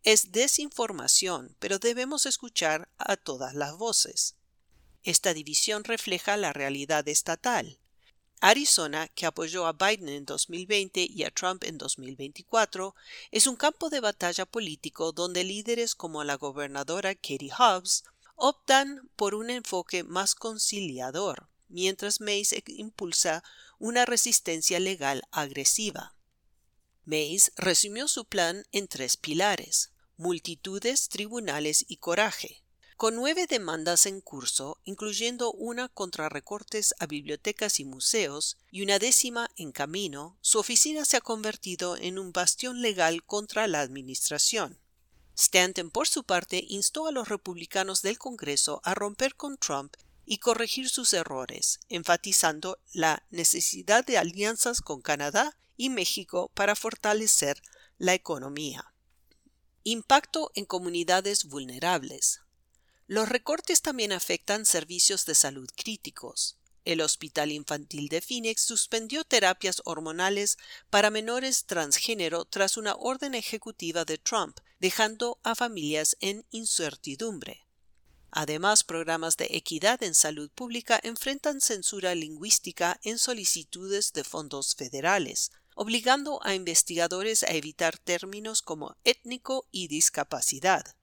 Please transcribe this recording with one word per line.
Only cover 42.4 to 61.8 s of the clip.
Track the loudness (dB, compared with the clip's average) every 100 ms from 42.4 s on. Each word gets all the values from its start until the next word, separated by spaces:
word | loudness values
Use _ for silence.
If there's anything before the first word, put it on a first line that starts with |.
| 2 2 -4 -2
legal | -2 4 2 2
contra | -4 -6 -4 -2 0
la | 0
administración. | -2 -6 -8 -4 -2 2 2 2 -2 -6 _ _ _ _ _ 2
Stanton, | 6 6 4 2 -4
por | 0 0
su | 0
parte, | 0 0 0 -6 -4
instó | -2 -2 0 -2
a |
los | -2 -4
republicanos | -6 -6 -10 -4 -2 0 0
del | -2 -4
Congreso | -8 -8 -2 0 0 -2
a | -2
romper | -2 -4 0 -2 -2
con | -10 -6
Trump | -4 -4 -6 -16 _ _
y | -6 0
corregir | 2 2 0 -2 -2
sus | 0 2
errores, | 2 0 -6 -6 -2 -2 -2 -4
enfatizando | -4 2 2 4 4 4 0 -6 -8 _
la | 2 2 2 _
necesidad | 2 2 4 0 -2 4 4 6
de | 2
alianzas | 2 0 -2 0 0 0
con | -4 -6
Canadá | -2 -2 2 2 2 -2 _ -4
y | -2
México | 0 0 -2 -2 -4 -4
para | 0 2 2
fortalecer | -2 -2 0 2 4 4 4 -2 -8 -20 -20 _
la | 2
economía. | 2 0 -6 -6 -8 -8 -8 -14 _ _ _ _ _ _ _ _ _
Impacto | -4 -4 6 6 6 -4 -4
en | -6 -6
comunidades | -4 -2 -2 2 2 4 -2 -2
vulnerables. | -6 -8 -2